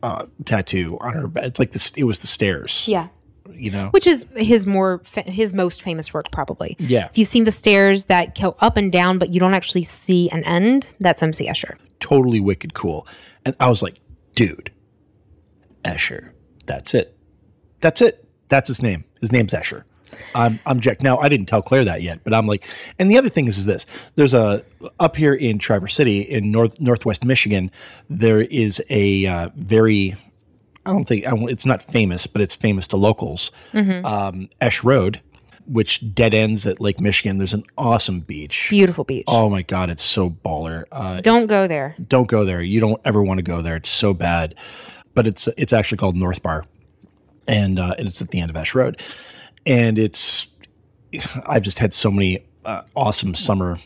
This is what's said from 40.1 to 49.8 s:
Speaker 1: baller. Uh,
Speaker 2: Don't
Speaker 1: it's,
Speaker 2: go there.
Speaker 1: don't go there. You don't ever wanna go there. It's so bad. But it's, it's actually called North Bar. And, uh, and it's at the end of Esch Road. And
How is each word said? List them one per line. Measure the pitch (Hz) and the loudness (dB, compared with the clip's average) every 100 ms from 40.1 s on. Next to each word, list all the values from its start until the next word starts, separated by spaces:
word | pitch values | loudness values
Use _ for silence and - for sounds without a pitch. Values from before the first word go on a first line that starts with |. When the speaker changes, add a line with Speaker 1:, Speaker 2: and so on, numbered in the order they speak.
| - 90 | 0 -2
Speaker 1:
baller. | 82 - 80 82 82 - | -2 -6 -6 -6 -10 -12
Uh, | 135 92 131 | -10 -8 -2
Speaker 2:
Don't | 185 233 | 2 4
Speaker 1:
it's, | 220 | 4
Speaker 2:
go | 208 190 | 2 2
there. | 156 139 160 117 | -2 -4 -10 0
Speaker 1:
don't | 131 120 | 2 4
go | 110 101 | 2 0
there. | 90 | -2
You | 87 110 | 0 2
don't | 110 110 | 2 0
ever | - 104 | 0 2
wanna | 101 92 | 2 0
go | 87 85 | -2 -4
there. | 82 82 | -4 -6
It's | - | -6
so | - 104 | -2 0
bad. | 90 87 85 82 - - - - - _ | 0 0 -2 -2 -8 -20 -20 -20 -20 _
But | - 113 | 0 0
it's, | 101 - - | 0 -6 -4
it's | - | 0
actually | 117 104 107 | 0 0 -2
called | 98 90 | -2 -2
North | 90 90 | -2 -4
Bar. | - 80 78 _ _ _ _ _ _ _ - | -4 -6 -8 _ _ _ _ _ _ _ -2
And, | 107 98 92 | 0 0 -2
uh, | 90 92 | -4 -6
and | 104 | -8
it's | 90 | -10
at | 87 | -8
the | 92 | -6
end | 85 | -6
of | 80 | -6
Esch | 78 | -4
Road. | 127 127 - - - - - - _ - | 0 0 -2 -16 -20 -20 -20 -20 _ 0
And | 123 | 2